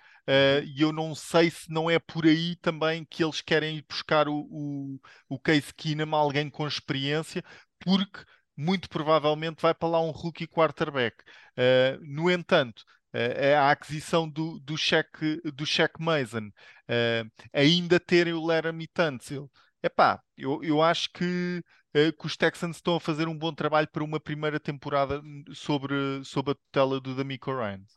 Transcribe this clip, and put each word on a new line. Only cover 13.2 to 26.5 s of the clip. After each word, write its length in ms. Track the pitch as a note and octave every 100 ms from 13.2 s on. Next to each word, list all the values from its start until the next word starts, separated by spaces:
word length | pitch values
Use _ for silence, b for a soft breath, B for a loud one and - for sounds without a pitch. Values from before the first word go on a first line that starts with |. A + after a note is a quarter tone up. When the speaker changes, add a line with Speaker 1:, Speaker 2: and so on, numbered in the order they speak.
| A#2 - C#3 D3
Speaker 1:
a 160 | C#3
aquisição 580 | D3 - D3+ - E3+ D#3+
do, 300 | D3 D#3+ D#3+
do 180 | C3+ D#3
Shaq, 640 | - E3 - - D#3 D#3 D#3+
do 140 | C#3 D3+
Shaq 340 | - D#3+ -
Mason, 520 | E3 D#3 A#2+ A#2 G#2 b b b -
eh, 380 | A#2+ A#2 A#2 A2+ B B
ainda 480 | - C#3+ F3 F3 F3
terem 340 | - F3 E3+
o 120 | E3 D#3+
Laramie 420 | D#3+ D#3+ E3 D#3+
Tunsil. 640 | - E3 C3 - C#3 C#3+ b b _
Epá, 400 | - - D3 G2+ _ -
eu, 240 | C3+ C#3+
eu 200 | D3 D3+
acho 280 | D#3+ E3 -
que, 500 | - F3+ F3+ F3+ F3 b b _
eh, 180 | D3 D#3
que 140 | - D#3+
os 100 | -
Texans 400 | E3 - E3+ D#3
estão 220 | - E3
a 20 |
fazer 300 | - D3+ E3
um 80 | D#3
bom 160 | E3
trabalho 340 | D#3 D3+ D3+ D#3
para 140 | D3+
uma 160 | D3+ D#3
primeira 400 | - D3+ D3+ D3+
temporada 640 | - C#3+ C#3+ C#3+ C3+ C#3+ D3+ C#3+ C#3+
sobre, 420 | C#3+ - D3 C3+ C#3 C#3 C3+ C3+
sobre 260 | C#3+ C3+